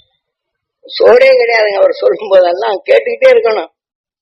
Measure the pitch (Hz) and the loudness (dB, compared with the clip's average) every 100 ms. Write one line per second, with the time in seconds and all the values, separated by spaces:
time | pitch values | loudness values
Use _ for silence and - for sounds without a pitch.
0 | _ _ _ _ _ _ _ _ - - | _ _ _ _ _ _ _ _ -12 -2
1 | 196 240 269 254 233 226 214 196 190 - | 2 4 4 2 0 -2 -2 0 -2 -2
2 | 202 - 214 190 175 180 226 190 - - | -4 -4 0 0 0 -2 -6 -6 0 0
3 | 480 466 523 480 453 427 160 _ _ _ | 0 0 2 2 0 -4 -8 _ _ _
4 | _ _ | _ _